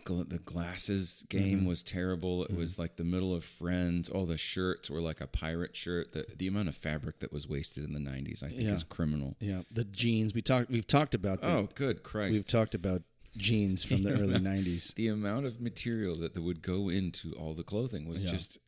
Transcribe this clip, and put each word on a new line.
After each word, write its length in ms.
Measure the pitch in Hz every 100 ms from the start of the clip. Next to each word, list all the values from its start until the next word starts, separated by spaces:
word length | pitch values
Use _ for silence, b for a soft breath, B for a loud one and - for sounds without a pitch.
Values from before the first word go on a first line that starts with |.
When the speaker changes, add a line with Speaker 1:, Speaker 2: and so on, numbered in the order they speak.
Speaker 1:
Gla-, 200 | - 87
the 140 | - 85
glasses 840 | - 85 85 95 - 98 90 - -
game 280 | 98 98 98
Speaker 2:
Mm-hmm. 60 | 92
Speaker 1:
was 160 | 85
terrible. 600 | - 92 92 90 90 90
It 60 | 87
Speaker 2:
Mm-hmm. 80 | 90
Speaker 1:
was, 180 | 85 87
like, 180 | 85 -
the 80 |
middle 300 | 85 92 92
of 100 | 87
Friends. 640 | - - 87 90 87 87 85
All 160 | 98 90
the 100 | 80
shirts 500 | - 92 92 87 -
were, 100 | 76
like, 200 | 82 78
a 60 | 69
pirate 480 | - 80 82 87 -
shirt. 360 | 87 87 -
The, 140 | 78 - -
the 100 | 92
amount 220 | 101 92
of 80 | -
fabric 440 | 78 76 78 -
that 120 | -
was 160 | 73 71
wasted 360 | 71 71 -
in 80 | 76
the 80 | 73
nineties, 420 | 69 67 71 -
I 60 | 71
think, 140 | 123
Speaker 2:
Yeah. 100 | 110
Speaker 1:
is 100 | 95
criminal. 520 | - - 80 76 69 -
Speaker 2:
Yeah. 220 | 101 95 -
The 140 | 113
jeans. 500 | 104 95 117 113 110
We 80 | 113
talked, 280 | - 127 120
we've 160 | 120 -
talked 280 | 139 151
about 260 | 104 98 92
the 80 | 165
Speaker 1:
Oh, 180 | 156 -
good 280 | - 139 87
Christ. 300 | - 107 101
Speaker 2:
We've 140 | 107 95
talked 280 | 117 110
about 280 | 101 95 90 - _ - -
jeans 460 | 98 110 101 92
from 200 | - 98
the 100 | 98
Speaker 1:
<laughs> 80 | -
Speaker 2:
early 180 | 98 95
nineties. 520 | 95 98 92 87 -
Speaker 1:
The 140 | - 113
amount 380 | 107 104 113 139
of 140 | 117
material 560 | 120 - 120 113 95 82
that, 180 | 82
that 80 | 90
would 180 | 82 82
go 280 | 92 92 98
into 420 | 92 92 - 80
all 220 | - 78
the 100 | 78
clothing 420 | 82 104 127 101 80
was 180 | 85
Speaker 2:
Yeah. 80 | 92
Speaker 1:
just 260 | 90 80 -